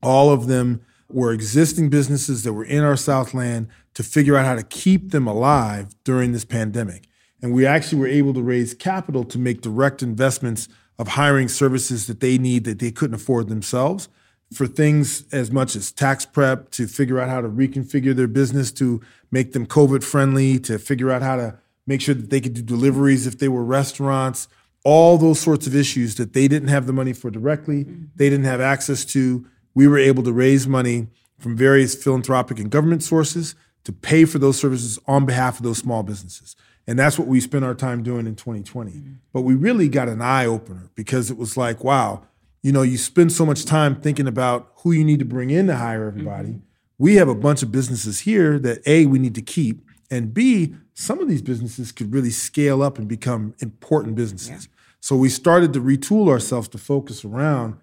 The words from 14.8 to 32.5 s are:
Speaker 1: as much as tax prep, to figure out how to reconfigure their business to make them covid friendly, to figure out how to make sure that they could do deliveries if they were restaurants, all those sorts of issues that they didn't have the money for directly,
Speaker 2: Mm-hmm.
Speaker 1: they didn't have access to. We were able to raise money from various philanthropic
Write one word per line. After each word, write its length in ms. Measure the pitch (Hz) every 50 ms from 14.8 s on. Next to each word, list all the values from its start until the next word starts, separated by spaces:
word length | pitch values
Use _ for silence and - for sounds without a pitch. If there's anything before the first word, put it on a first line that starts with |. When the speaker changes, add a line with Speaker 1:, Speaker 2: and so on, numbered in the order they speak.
| 156 151 147 151 143 - - - - _ -
Speaker 1:
as 180 | 143 127 110
much 240 | 120 135 131 131 -
as 160 | 104 98 -
tax 340 | - - 143 135 135 131 -
prep, 440 | - _ 147 143 131 131 - - _
to 160 | - - 123 107
figure 320 | - - 143 123 131 131
out 80 | 127 127
how 140 | 127 127
to 80 | 120 113
reconfigure 680 | 104 117 135 131 135 135 131 - - 143 127 135 135
their 140 | 127 127 120
business 420 | 110 135 139 123 113 139 135 113
to 300 | - - 135 127 120 113 - _ _ _ _ _
make 220 | - 131 131 127
them 140 | - 135 117
covid 400 | 110 - 151 147 135 135 135 113
friendly, 520 | - - 147 135 139 135 135 135 135 131 127
to 220 | 127 - 113 104
figure 320 | - - 139 123 127 131
out 100 | 131 127
how 140 | 131 135 131
to 240 | 127 120 113 107 - _ _ _ _ _
make 140 | - 139 135
sure 160 | - - 143
that 140 | 127 110 104
they 100 | 135 135
could 140 | 120 127 120
do 80 | 117
deliveries 680 | 120 110 123 117 123 139 131 135 139 139 135 127 117 127
if 120 | 110 -
they 100 | 143 139
were 160 | 127 123 120
restaurants, 840 | 117 127 135 143 135 - - 139 139 139 135 131 131 123 - - - _ _ _ _ _ _ _
all 320 | 135 147 160 165 170 175 170
those 200 | 156 165 160 151
sorts 300 | - - 156 147 156 139
of 80 | 127
issues 400 | 143 143 139 - 131 120 117 110
that 160 | - 120 98
they 160 | - 131 135 139
didn't 220 | 139 151 139 135
have 180 | 143 143 131 123
the 60 | 131
money 180 | 131 131 131
for 180 | 127 - - 123
directly, 540 | 104 113 110 139 151 151 151 - 147 143 143
Speaker 2:
Mm-hmm. 220 | 139 - 170 165 151 _
Speaker 1:
they 140 | 175 143 143
didn't 160 | 139 143 135
have 160 | 131 127 123
access 420 | 127 135 139 135 - - 139 117 -
to. 420 | - - 139 131 127 127 123 123 _ _ _ _ _ _
We 160 | 131 139 143
were 80 | 143 143
able 240 | 135 135 135 131 127
to 80 | 123
raise 340 | 117 120 127 135 139 139 127
money 420 | 131 135 131 123 123 120 120 113 113 _ _ _ _ _ _
from 200 | - 120 117 110
various 360 | 131 135 139 139 135 120 -
philanthropic 640 | - - 143 135 127 120 - 131 127 123 127